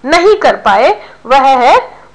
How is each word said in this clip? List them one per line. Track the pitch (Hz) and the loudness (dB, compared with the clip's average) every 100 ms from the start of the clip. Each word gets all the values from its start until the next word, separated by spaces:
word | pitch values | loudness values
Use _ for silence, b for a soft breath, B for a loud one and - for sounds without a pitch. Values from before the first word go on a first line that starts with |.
नहीं | 254 330 359 415 | -4 0 0 0
कर | 294 196 | 0 -2
पाए, | 226 202 277 415 B B 226 | -2 0 0 -2 B B -4
वह | 269 | 0
है | 269 262 247 427 508 - - | 2 2 2 0 -2 -12 -20